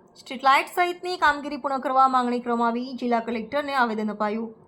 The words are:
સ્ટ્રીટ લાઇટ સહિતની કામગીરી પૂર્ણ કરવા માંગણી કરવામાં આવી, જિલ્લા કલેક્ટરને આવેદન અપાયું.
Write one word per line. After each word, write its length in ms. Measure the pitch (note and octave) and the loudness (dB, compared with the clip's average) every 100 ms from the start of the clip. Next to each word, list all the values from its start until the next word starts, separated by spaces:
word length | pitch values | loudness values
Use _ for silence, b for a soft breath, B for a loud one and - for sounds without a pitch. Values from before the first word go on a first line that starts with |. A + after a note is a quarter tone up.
| _ - | _ -20
સ્ટ્રીટ 260 | - C4 | -14 0
લાઇટ 220 | C4+ C#4+ D4+ | 4 4 2
સહિતની 500 | - F4 F4 F4+ F4+ | 0 0 -2 -6 2
કામગીરી 400 | D#4 C#4+ C#4 C#4+ | 2 2 -4 -6
પૂર્ણ 220 | C#4 C4+ | -4 -2
કરવા 300 | C4+ C4 C4 | 0 4 6
માંગણી 320 | C4 A#3+ A#3+ | 4 2 -2
કરવામાં 280 | A#3+ A#3 A#3 | -2 0 0
આવી, 260 | A#3 C4 | 0 -6
જિલ્લા 260 | B3 A#3+ A#3 | -6 -2 0
કલેક્ટરને 540 | A3+ A#3 A3 C#4+ C#4+ | -2 -6 -4 -4 -2
આવેદન 340 | C#4 A#3+ A3 G#3+ | 0 2 0 -4
અપાયું. 460 | G#3 G#3+ A3 A3+ - | -2 -2 -2 -6 -12